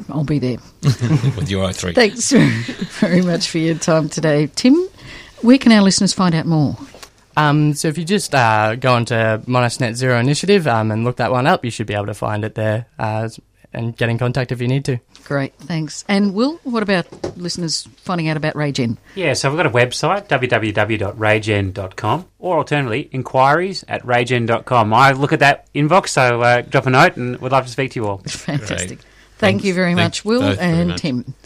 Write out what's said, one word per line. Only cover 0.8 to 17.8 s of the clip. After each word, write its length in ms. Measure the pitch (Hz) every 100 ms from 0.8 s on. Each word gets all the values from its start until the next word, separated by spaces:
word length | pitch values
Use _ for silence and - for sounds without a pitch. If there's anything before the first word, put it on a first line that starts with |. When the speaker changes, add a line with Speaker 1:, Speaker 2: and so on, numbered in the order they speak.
Speaker 2:
With 680 | 147 117 120 143 127 107 139
your 160 | 95 95
i 80 |
three. 200 | 92 90
Speaker 1:
Thanks 380 | 87 226 240 -
<laughs> 680 | 254 147 113 120 - 196 -
very 220 | 196 180
much 280 | 180 170 -
for 80 | 170
your 180 | 160 160
time 320 | - 160 151
today, 420 | - 156 151 151 -
Tim. 320 | 254 311 370 - - - - -
Where 160 | 226 262
can 140 | 240
our 100 | 220
listeners 320 | 196 185 190
find 220 | - 185 160
out 100 | 156
more? 320 | 160 139 - - - - _ _ -
Speaker 3:
Um, 380 | 151 147 151
so 160 | 147 165
if 80 | 156
you 80 | 165
just, 280 | 202 -
uh, 420 | 139 117 107 107 120
go 180 | 131
onto 220 | 123 117 117
Monash 640 | 110 110 117 127 120 -
Net 160 | 123 117
Zero 220 | 131 120
Initiative, 500 | 120 147 180 202 151
um, 220 | 113 110
and 120 | 107
look 140 | 117 123
that 140 | 117
one 160 | 127 131
up, 180 | 180 120
you 60 |
should 160 | - 107
be 80 | 104
able 100 | 104
to 80 |
find 320 | 104 117 107 107
it 100 | 107
there, 300 | 110 107 117 -
uh, 300 | 117 110 113 - - _ _
and 240 | 127 117 113
get 100 | 117
in 100 | 117
contact 360 | 123 120 123
if 80 | 120
you 80 | 123
need 160 | 135 139
to. 140 | 123 - _ -
Speaker 1:
Great, 280 | 143 135 -
thanks. 500 | 139 165 151 - -
And 260 | 202 202
Will, 280 | 190 262 330
what 180 | 277 233
about 260 | 202 190 170 - 180 175
listeners 500 | 175 - 160 -